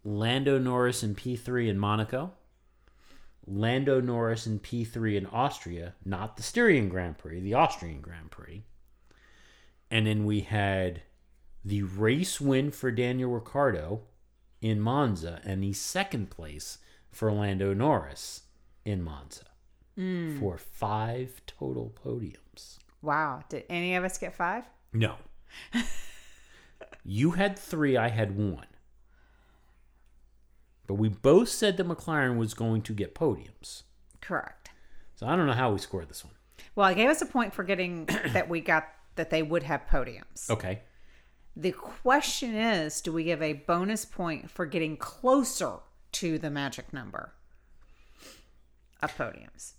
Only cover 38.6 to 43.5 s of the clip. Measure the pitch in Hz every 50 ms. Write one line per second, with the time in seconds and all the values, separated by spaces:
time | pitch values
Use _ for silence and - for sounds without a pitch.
38.6 | 151 - 165 156 156 - - - - - - - 160 160 156 160 160 151 165 170
39.6 | 147 139 156 139 - - - 147 123 - 73 - - - - - - - 113 107
40.6 | - 92 98 107 - - - - - - - - _ - _ _ - - - 156
41.6 | 151 185 - - - - - - - 247 262 294 285 - - - 277 240 220 214
42.6 | 226 233 214 175 156 151 - - - 175 160 165 160 170 170 147 160 151